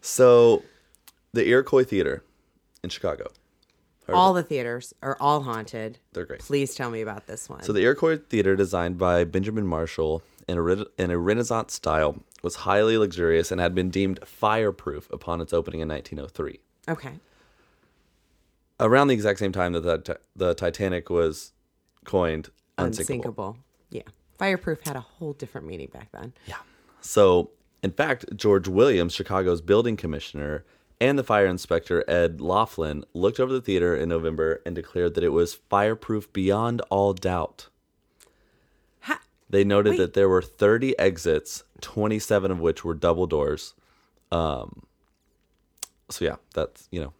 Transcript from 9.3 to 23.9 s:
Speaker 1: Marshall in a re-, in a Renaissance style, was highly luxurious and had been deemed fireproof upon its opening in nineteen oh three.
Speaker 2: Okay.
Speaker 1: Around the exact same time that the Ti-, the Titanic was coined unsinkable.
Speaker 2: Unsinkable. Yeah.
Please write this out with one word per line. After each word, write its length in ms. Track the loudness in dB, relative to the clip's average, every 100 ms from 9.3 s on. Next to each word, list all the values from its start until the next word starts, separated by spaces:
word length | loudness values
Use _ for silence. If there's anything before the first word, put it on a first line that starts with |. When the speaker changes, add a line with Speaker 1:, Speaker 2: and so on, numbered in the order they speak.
| -2 -4 -4 -4
Speaker 1:
Marshall 560 | -4 -4 -4 -4 -4 -8 _ -6
in 100 | -2
a 40 |
re-, 240 | 0 0 -2 -4
in 140 | -2
a 60 | 0
Renaissance 560 | 0 0 0 -4 -4
style, 500 | -6 -2 0 0 -2 _ _
was 140 | -10 -8
highly 420 | 0 2 4 4
luxurious 540 | 0 0 2 2 0
and 80 | 0
had 140 | 0 0
been 140 | -2
deemed 360 | 0 -2 -4 -10
fireproof 840 | -4 0 0 0 -4 -10 -10 -12
upon 300 | -14 -8 -6
its 120 | -2
opening 280 | -2 -2 -6
in 60 | -6
nineteen 300 | -8 -10 -14
oh 80 | -14
three. 320 | -10 -10 -10 _ _ -10
Speaker 2:
Okay. 320 | -8 -10 -18 _ _ _ _ _ _ _ _ _ _ _ _ _ _ _ _
Speaker 1:
Around 300 | 4 6 4
the 40 |
exact 260 | 2 0 0
same 120 | -2
time 220 | -2 -2
that 80 | -2
the 160 | 0 -2
Ti-, 220 | -2 -12 _ -4
the 180 | -2 0
Titanic 540 | -2 -2 -4 -4 -4
was 420 | 0 0 -2 -16 _ _ _ _ _ -2
coined 440 | 0 0 -2 -8 _ _ -4
unsinkable. 320 | -4 -4 -6 -6 -8 -8 -12
Speaker 2:
Unsinkable. 80 | -12 _ _
Yeah. 120 | _